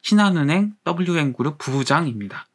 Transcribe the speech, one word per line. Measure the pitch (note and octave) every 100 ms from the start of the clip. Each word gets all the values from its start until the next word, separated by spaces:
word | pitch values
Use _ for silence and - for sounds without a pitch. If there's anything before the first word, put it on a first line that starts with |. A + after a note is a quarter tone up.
신한은행 | - G#3 G3+ E3+ C#3+ F3 G#3 -
더블유엔 | - E3+ F3+ E3+ C#3+
그룹 | B2 C3+ D3+
부부장입니다. | - C3+ B2+ C#3+ D#3+ A2 G2 - -